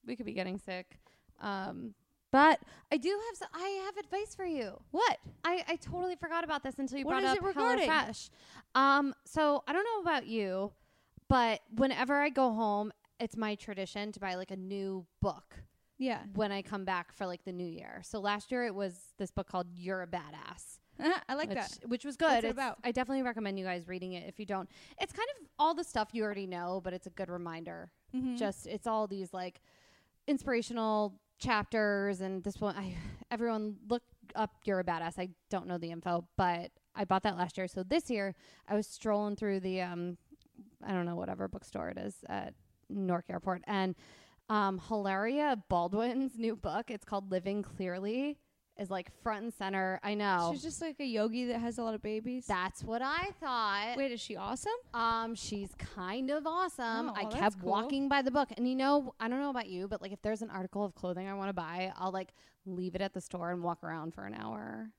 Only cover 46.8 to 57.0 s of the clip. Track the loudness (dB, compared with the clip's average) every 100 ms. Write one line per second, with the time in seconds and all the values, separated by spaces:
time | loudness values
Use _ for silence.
46.8 | -4 -8 -4 -4 0 0 0 -2 -4 -4
47.8 | -4 -2 -2 0 0 -4 _ _ _ -10
48.8 | -4 -4 -6 -6 -4 -2 -4 -4 -2 2
49.8 | 2 0 -2 0 4 4 4 0 -4 -6
50.8 | -6 -4 -2 2 2 2 -2 -2 -2 -2
51.8 | -4 -4 -4 -4 -4 -6 -2 0 0 -4
52.8 | -4 -2 0 -2 -4 -6 -2 0 2 2
53.8 | 0 0 -2 -2 -6 -6 -4 -4 -2 -4
54.8 | -4 0 2 2 0 -4 -4 -4 -6 -8
55.8 | -10 -6 -4 -2 0 0 0 0 0 -2
56.8 | -2 -2